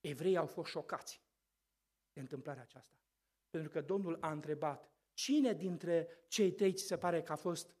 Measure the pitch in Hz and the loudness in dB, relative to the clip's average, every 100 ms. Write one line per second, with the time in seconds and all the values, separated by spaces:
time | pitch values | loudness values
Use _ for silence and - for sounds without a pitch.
0 | 151 135 170 180 156 - 156 170 - 165 | -8 -2 2 2 2 -4 -6 -6 -6 -8
1 | - - _ _ _ _ _ _ _ _ | -8 -16 _ _ _ _ _ _ _ _
2 | _ - 131 139 131 135 120 131 - _ | _ -16 -10 -10 -8 -12 -14 -20 -20 _
3 | _ _ _ _ _ - 151 160 143 196 | _ _ _ _ _ -6 -4 -4 -2 -2
4 | 185 - 160 151 151 151 151 139 - _ | 0 -2 -2 -4 -4 -2 -2 -2 -10 _
5 | _ - - 294 262 175 185 175 170 170 | _ -6 2 4 4 2 -2 -2 2 2
6 | 165 - _ - 196 180 196 190 - 180 | 2 -8 _ 4 4 6 4 4 -2 0
7 | 185 170 156 151 185 165 - _ | 2 0 0 -2 -2 -2 -6 _